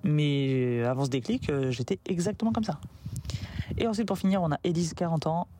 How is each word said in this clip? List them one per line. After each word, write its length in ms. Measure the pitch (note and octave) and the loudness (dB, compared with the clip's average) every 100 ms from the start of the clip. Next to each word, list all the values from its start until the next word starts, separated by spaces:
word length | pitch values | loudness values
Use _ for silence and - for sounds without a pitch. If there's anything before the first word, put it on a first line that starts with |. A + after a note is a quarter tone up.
mais 800 | - D3+ D3 C#3 C3+ C3 B2 A#2+ | 2 4 4 2 2 2 2 2
avant 220 | A#2+ C3 C#3 | 2 2 0
ce 60 | |
déclic, 380 | C3 A2+ B3+ - | 0 0 -2 0
euh, 180 | C#3+ C3 | 0 0
j'étais 300 | B2 B2 F#3+ - | 0 -2 -2 -2
exactement 440 | F3 F3 F#3+ A3+ | 0 0 0 0
comme 120 | A3+ | 0
ça. 160 | G#3+ D3+ - - - - - - - - - - | -2 -6 -10 -12 -8 -8 -6 -8 -8 -8 -6 -2
Et 80 | A3+ | 0
ensuite, 200 | G#3+ G#3 | 0 -2
pour 100 | F#3+ | 0
finir, 240 | F#3+ G3 | 2 2
on 100 | E3 | 2
a 60 | C#3+ | 0
Élise, 320 | F3 E3 E3 - | 0 0 -2 -2
quarante 320 | E3+ D#3+ D#3 | -2 0 0
ans, 200 | E3 - - | -2 -4 -6